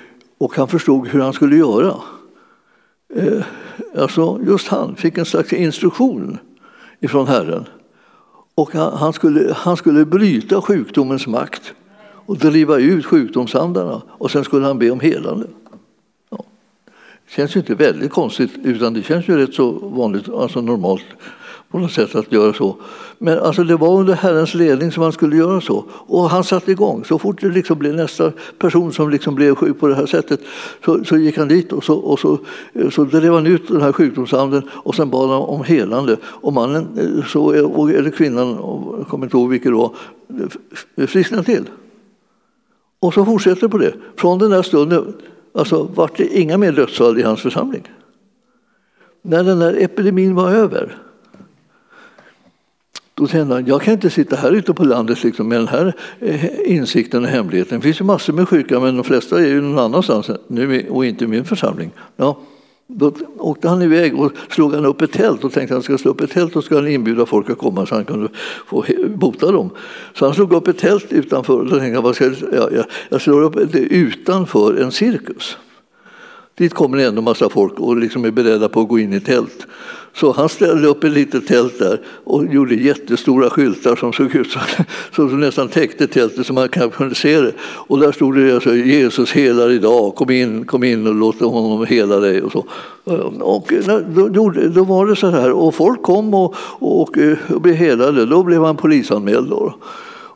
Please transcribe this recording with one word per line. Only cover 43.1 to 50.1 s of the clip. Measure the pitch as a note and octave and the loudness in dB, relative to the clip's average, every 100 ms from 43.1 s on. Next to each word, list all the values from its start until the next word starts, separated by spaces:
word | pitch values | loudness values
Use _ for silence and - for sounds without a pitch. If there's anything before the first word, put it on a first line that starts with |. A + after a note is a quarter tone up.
så | F#3 | 2
fortsätter | G3+ A3+ F#3 F3+ A3+ | 2 2 2 2 0
på | G#3 | 2
det. | A2 - - - | 0 -2 -12 -2
Från | F3 F#3 | 0 2
den | G#3+ | 2
där | F#3 | 2
stunden, | F3 D3+ D3+ E3+ - - - - _ | 2 2 2 0 -2 -10 -20 -20 _
alltså, | - D3+ D#3+ D3+ | -4 -2 0 -2
vart | - D#3+ - | -2 -2 0
det | F4+ A#3 | -2 0
inga | D#3 F#3 | 0 2
mer | G3 | 2
dödsfall | C#3+ B2 - A#2+ A#2 | 2 0 2 2 4
i | |
hans | A2+ A2 | 0 0
församling. | B2+ E3 C4+ C4 - - _ _ _ _ _ _ _ _ _ _ _ _ | -4 -4 -4 -6 -14 -20 _ _ _ _ _ _ _ _ _ _ _ _
När | F3+ E3 | -2 0
den | F#3 F3+ | 2 2
där | E3+ - | 2 2
epidemin | F#3 - G3 | 0 0 0